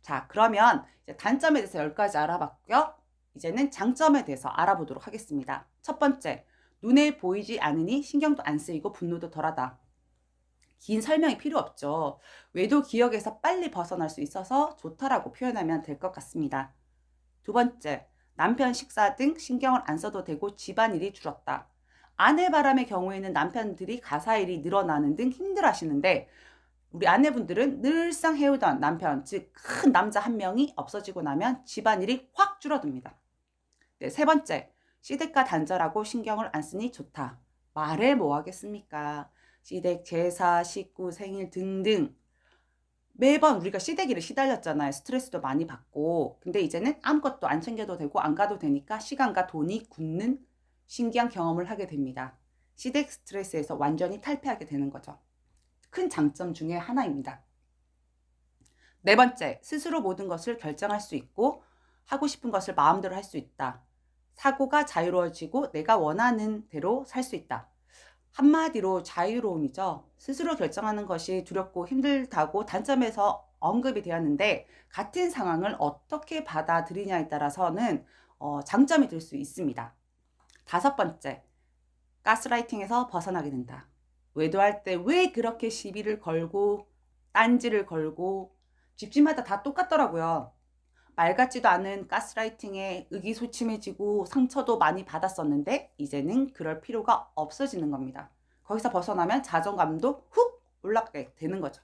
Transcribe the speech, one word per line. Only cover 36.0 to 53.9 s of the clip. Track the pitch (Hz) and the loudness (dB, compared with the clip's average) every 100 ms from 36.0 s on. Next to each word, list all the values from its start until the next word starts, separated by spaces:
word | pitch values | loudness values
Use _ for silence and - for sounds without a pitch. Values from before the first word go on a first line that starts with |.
신경을 | 214 240 220 214 214 | -4 -6 -4 -4 -4
안 | 156 | -4
쓰니 | 151 180 240 | -6 -6 -6
좋다. | 240 185 - 127 - _ _ _ | -8 -16 -10 -10 -10 _ _ _
말해 | - 151 160 240 | -6 -4 2 4
뭐 | 277 160 143 | 4 2 0
하겠습니까? | 156 185 202 208 _ 151 147 147 143 _ _ _ | -4 -12 -12 -14 _ -8 -8 -8 -12 _ _ _
시댁 | - 185 180 175 | -10 -4 -2 -2
제사, | - 170 175 175 180 175 | -4 0 0 2 4 4
식구, | 175 - 196 - 180 | 2 -6 -12 -10 -10
생일 | 170 202 196 185 | -8 -10 -8 -8
등등 | 185 190 190 190 208 135 - _ _ _ _ _ _ _ _ _ | -6 -4 -2 2 2 2 -4 _ _ _ _ _ _ _ _ _
매번 | - 254 294 311 220 | 2 4 6 6 4
우리가 | 175 185 | 0 -4
시댁 | 190 330 381 | -4 -4 -2
일에 | 185 | -2
시달렸잖아요. | 165 - 269 226 165 151 143 | -2 0 0 0 -2 -2 -2
스트레스도 | 139 - 254 254 170 | -4 -4 -4 -4 -6
많이 | 135 139 165 | -2 -2 -4
받고. | 127 _ - 156 170 165 - | -8 _ -4 0 0 -2 -4
근데 | - 190 | -4 -2
이제는 | 165 165 233 302 | 0 0 -2 -2
아무것도 | - 302 285 262 160 | 0 0 0 -4 -2
안 | 151 | -2
챙겨도 | 165 220 208 180 | -4 -8 -6 -6
되고 | 147 180 | -2 -2
안 | 156 | 0
가도 | 165 208 202 | 2 0 0
되니까 | 156 139 - 214 | 0 -2 -2 -10
시간과 | - 277 254 208 180 | -8 0 0 2 -2
돈이 | 160 156 220 - | -2 -4 -4 -8
굳는 | - 160 165 226 269 _ _ _ _ _ | -8 -6 -2 -2 -2 _ _ _ _ _
신기한 | - 233 233 240 | -4 -2 0 0
경험을 | 202 165 170 180 | 0 -2 -2 -4
하게 | 208 185 | -6 -6
됩니다. | 147 135 127 131 _ _ _ _ | -4 -6 -6 -12 _ _ _ _
시댁 | _ 247 285 285 | _ -2 -2 -2
스트레스에서 | - - 196 190 160 147 143 | -8 -12 -10 -6 -6 -6 -2
완전히 | 139 | 0